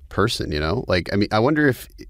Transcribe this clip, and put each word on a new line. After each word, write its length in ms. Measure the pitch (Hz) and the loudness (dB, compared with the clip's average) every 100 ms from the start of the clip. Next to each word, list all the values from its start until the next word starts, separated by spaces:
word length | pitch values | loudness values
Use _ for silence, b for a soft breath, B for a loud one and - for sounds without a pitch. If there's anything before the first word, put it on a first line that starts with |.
| b | b
person?" 420 | - 104 - - | -2 0 0 -4
You 80 | 73 | -2
know? 260 | 78 104 - | -2 -2 0
Like, 240 | 92 80 | -2 0
I 40 | 101 | 0
mean, 140 | 101 | 2
I 80 | 107 | 2
wonder 280 | 120 151 151 | 2 4 2
if, 200 | 123 - - - | 2 -4 -18 -20